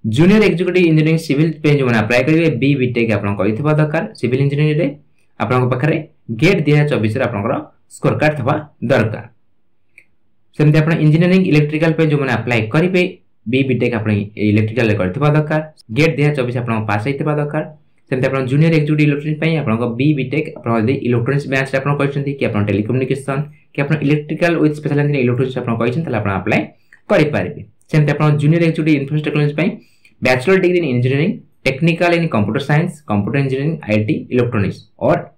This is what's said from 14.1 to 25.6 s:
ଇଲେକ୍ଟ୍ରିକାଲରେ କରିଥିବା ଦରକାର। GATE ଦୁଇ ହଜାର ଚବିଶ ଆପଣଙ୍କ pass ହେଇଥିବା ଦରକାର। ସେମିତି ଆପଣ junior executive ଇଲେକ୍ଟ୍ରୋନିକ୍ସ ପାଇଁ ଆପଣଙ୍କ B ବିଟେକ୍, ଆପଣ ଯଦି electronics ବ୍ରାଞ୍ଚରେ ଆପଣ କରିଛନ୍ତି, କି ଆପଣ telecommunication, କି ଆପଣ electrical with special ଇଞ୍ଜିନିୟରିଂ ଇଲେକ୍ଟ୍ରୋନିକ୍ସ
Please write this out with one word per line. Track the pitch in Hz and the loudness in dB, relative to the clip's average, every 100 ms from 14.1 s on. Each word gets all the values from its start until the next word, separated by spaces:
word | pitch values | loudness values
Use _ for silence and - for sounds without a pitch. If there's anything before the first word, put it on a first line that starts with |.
| 104 101 - | -2 -2 -2
ଇଲେକ୍ଟ୍ରିକାଲରେ | 107 104 110 127 113 101 | 2 2 2 0 0 0
କରିଥିବା | 92 151 147 | -2 0 2
ଦରକାର। | 151 147 156 156 _ - | 2 0 -2 -4 _ -6
GATE | 110 160 131 | 0 0 2
ଦୁଇ | 147 | 0
ହଜାର | 143 | 0
ଚବିଶ | 123 123 | -4 -4
ଆପଣଙ୍କ | 120 110 107 | -4 -4 -2
pass | 104 131 | -2 -2
ହେଇଥିବା | 139 151 147 | -4 -2 -2
ଦରକାର। | 147 156 - - _ _ _ | -4 -6 -8 -14 _ _ _
ସେମିତି | 127 131 | -2 0
ଆପଣ | 135 123 | -2 -2
junior | 143 165 160 | 2 4 2
executive | 147 151 147 | 2 2 2
ଇଲେକ୍ଟ୍ରୋନିକ୍ସ | 143 151 151 | 0 -4 -4
ପାଇଁ | 160 160 | -2 0
ଆପଣଙ୍କ | 120 113 123 117 | -2 -2 -2 0
B | 147 | 0
ବିଟେକ୍, | 151 - 139 156 - | 0 -2 -4 -6 -8
ଆପଣ | 120 113 | -2 0
ଯଦି | 110 139 120 | 0 -2 0
electronics | 120 117 143 131 | 0 0 -2 -2
ବ୍ରାଞ୍ଚରେ | 135 135 135 | -4 -2 -2
ଆପଣ | 139 143 | -2 0
କରିଛନ୍ତି, | 139 143 139 | -2 -2 -6
କି | 139 117 | -4 -2
ଆପଣ | 107 104 | 0 0
telecommunication, | 101 107 127 131 131 - 139 151 - _ | -2 0 -2 -2 -4 -4 -6 -6 -12 _
କି | - | -6
ଆପଣ | 139 151 143 | -2 0 0
electrical | 151 - 160 170 160 | 0 -2 -2 0 2
with | 151 147 | 0 0
special | 151 147 | -2 0
ଇଞ୍ଜିନିୟରିଂ | 143 143 123 | 0 0 0
ଇଲେକ୍ଟ୍ରୋନିକ୍ସ | 123 127 123 | 0 -2 -4